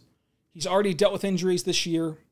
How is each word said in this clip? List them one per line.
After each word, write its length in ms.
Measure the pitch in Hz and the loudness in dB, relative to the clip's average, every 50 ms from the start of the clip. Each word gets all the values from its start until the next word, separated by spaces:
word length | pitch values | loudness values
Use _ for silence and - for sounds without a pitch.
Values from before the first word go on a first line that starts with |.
| _ _ _ _ _ _ _ _ _ _ | _ _ _ _ _ _ _ _ _ _
he's 140 | _ 170 143 | _ -8 -4
already 280 | - 180 196 208 196 175 | 0 2 2 2 2 2
dealt 200 | 143 208 190 202 | 4 2 2 2
with 100 | - - | 0 -2
injuries 400 | 196 185 170 180 185 180 175 - | -2 -2 0 0 0 0 0 -2
this 220 | 180 165 - - | -2 -2 -2 -2
year, 320 | 175 165 165 165 160 156 - _ _ | 0 -2 -2 -2 -4 -6 -10 _ _